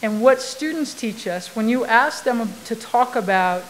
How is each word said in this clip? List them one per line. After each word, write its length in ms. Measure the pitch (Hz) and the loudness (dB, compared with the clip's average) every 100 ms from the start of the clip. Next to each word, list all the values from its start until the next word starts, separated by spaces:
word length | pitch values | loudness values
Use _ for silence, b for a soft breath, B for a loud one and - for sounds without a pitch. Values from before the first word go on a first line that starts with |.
And 180 | 220 214 | -2 4
what 200 | 247 254 | 6 4
students 540 | - - 311 320 294 | 0 -6 -4 -4 -6
teach 340 | - 226 - 190 | -4 -6 -6 -6
us, 260 | 175 - | -6 -6
when 140 | 220 220 | -2 0
you 160 | 254 | 0
ask 400 | - 233 294 - | 4 4 4 0
them 260 | 254 240 220 - | -2 -2 -4 -8
to 100 | - | -8
talk 400 | 226 - 240 247 | -10 0 2 2
about 480 | 240 190 190 185 180 | 0 2 2 2 0